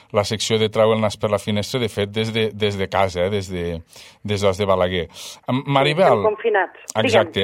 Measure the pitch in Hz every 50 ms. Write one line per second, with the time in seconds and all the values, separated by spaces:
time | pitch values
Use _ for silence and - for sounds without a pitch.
0 | - _ - 104 101 - 113 98 - - 113 107 110 107 - 110 107 110 113 110
1 | 110 101 - - - 104 104 98 - 110 104 104 98 - - 127 120 104 - 104
2 | 101 101 101 110 110 113 110 113 110 107 98 101 107 104 101 95 95 92 - 92
3 | 98 95 87 87 87 95 107 101 92 90 92 90 85 87 85 85 - _ _ -
4 | - - - _ - 101 104 98 101 98 92 98 104 95 95 92 90 90 92 90
5 | 80 - - - - - - - _ - 123 135 147 143 139 139 139 147 151 165
6 | 190 156 123 107 98 214 208 - - 233 208 190 175 - - - - - - 220
7 | 214 - 220 226 - 214 - 196